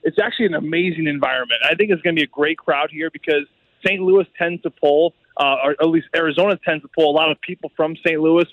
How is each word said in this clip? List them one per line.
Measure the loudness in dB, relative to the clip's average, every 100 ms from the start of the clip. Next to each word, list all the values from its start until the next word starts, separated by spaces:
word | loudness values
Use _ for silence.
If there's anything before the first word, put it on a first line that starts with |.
it's | -4 -2
actually | -2 0 -2
an |
amazing | -2 -4 -2 -2 -2 -4
environment. | -2 -2 -2 -2 0 0
I |
think | 0 0
it's | 0
gonna | 0
be | -2
a | -2 -2
great | -2 -2
crowd | -2 -2 -2
here | -6 -10
because | -8 -2 -2 -2 _ _ _ -4
Saint | -2
Louis | 2 4 2 -4
tends | -4 -4
to | -8
pull, | -2 2 4 2 _ _ -4
uh, | -2 0
or | -2
at | 0 2
least | 0 0 -2
Arizona | -2 0 0 0
tends | -4 -6
to | -4
pull | 0 2
a | 2
lot | 0
of | -2
people | -8 -12 -10 -4
from | -4 -2 -4
Saint | 0
Louis | 2 2 2